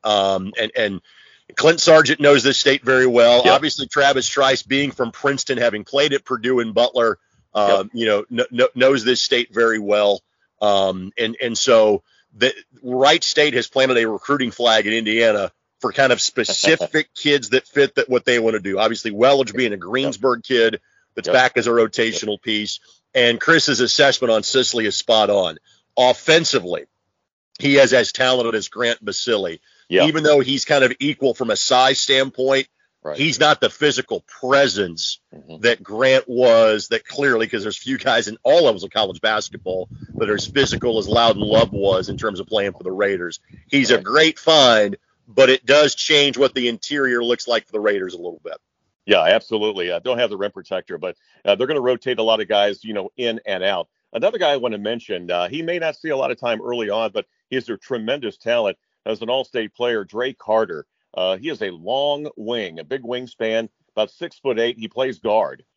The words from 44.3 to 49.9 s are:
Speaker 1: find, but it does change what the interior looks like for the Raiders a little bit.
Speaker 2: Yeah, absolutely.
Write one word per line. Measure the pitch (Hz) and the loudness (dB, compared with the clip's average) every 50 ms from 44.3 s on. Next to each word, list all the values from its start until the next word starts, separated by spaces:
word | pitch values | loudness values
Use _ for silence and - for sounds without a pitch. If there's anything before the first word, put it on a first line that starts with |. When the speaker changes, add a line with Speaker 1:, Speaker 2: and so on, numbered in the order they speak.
| 156 - | 0 -2
Speaker 1:
find, | - 160 160 156 135 123 117 107 104 101 98 - _ _ _ _ _ | 0 2 4 6 6 6 6 4 2 0 -2 -10 _ _ _ _ _
but | - 107 127 135 127 | -6 2 4 6 6
it | 131 135 _ | 4 2 _
does | 117 139 147 151 143 - | 2 4 4 4 2 0
change | - - - 156 147 143 143 120 120 | -4 -4 0 2 2 2 0 0 0
what | 139 127 - | 0 0 0
the | 135 123 120 | -2 -4 -4
interior | 117 104 - - 143 147 139 127 123 120 117 | -4 -6 -10 -8 -6 -4 -2 -2 -2 -2 0
looks | 120 120 117 - 120 | -2 -4 -4 -2 -2
like | 120 113 - | -2 -4 -4
for | _ | _
the | - 107 | -8 -2
Raiders | 104 107 104 98 92 92 87 | -2 0 -2 -2 -4 -8 -10
a | 85 | -12
little | 87 90 85 80 _ | -14 -14 -14 -14 _
bit. | 82 80 - _ _ _ _ _ _ _ _ _ | -16 -16 -16 _ _ _ _ _ _ _ _ _
Speaker 2:
Yeah, | - 101 92 | 2 2 4
absolutely. | 80 85 98 113 - - 113 107 104 107 104 98 87 87 | 4 4 2 2 0 -4 -6 -4 -4 -4 -4 -4 -6 -4